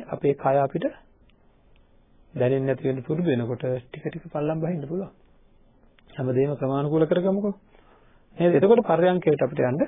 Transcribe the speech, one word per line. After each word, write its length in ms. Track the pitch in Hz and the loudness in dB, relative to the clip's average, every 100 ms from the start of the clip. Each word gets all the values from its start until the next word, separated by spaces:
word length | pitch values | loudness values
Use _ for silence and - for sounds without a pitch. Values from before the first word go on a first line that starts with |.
| - | -6
අපේ 280 | - 143 | -2 -2
කය 220 | 143 135 139 | 0 2 2
අපිට 280 | 139 - 269 - _ _ _ _ _ _ _ _ _ _ _ _ _ | 0 -2 -6 -6 _ _ _ _ _ _ _ _ _ _ _ _ _
දැනෙන්නේ 320 | 135 123 135 135 | -2 0 2 0
නැති 180 | 127 | -2
වෙන්න 180 | 135 131 | -2 -4
පුරුදු 260 | 123 160 170 | -4 -2 0
වෙනකොට 360 | 123 117 120 127 127 | 0 -2 -4 -4 -6
ටික 240 | - 151 | -8 -12
ටික 220 | 151 165 160 | -10 -10 -8
පල්ලම් 320 | 151 151 160 | -4 -4 -2
බහින්න 240 | 160 170 | -4 -4
පුළුවන්. 280 | 139 180 196 - _ _ _ _ _ _ _ _ _ | -6 -8 -10 -16 _ _ _ _ _ _ _ _ _
හැමදේම 460 | - 127 127 143 139 | -6 -2 0 0 -2
ක්‍රමානුකූල 500 | 131 139 147 160 156 | -2 -2 0 0 2
කරගමුකෝ. 480 | 175 190 196 202 - _ _ _ _ _ _ _ - | 2 0 0 -2 -6 _ _ _ _ _ _ _ 0
නේද? 180 | 175 | 2
එතකොට 280 | 156 196 233 | 4 6 4
පර්යංකයට 580 | 226 165 180 180 165 147 | 4 2 4 2 2 2
අපිට 200 | 127 131 | 0 0
යන්න 180 | 127 147 | 0 0